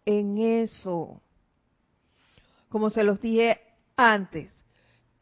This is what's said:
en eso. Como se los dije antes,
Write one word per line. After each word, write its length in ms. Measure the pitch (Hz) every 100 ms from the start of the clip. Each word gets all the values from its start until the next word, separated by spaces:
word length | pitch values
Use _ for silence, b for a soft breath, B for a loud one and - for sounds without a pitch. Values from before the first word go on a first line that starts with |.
| -
en 320 | 208 202 202
eso. 840 | 226 226 226 - 190 175 156 - _ _ _ _ _ _ _ _ _ b b b b b b
Como 200 | 214 214
se 140 | 214
los 180 | 208 196
dije 400 | 233 226 233 - _ _ _ -
antes, 560 | 240 214 190 160 - _ _ _ _ _ _ -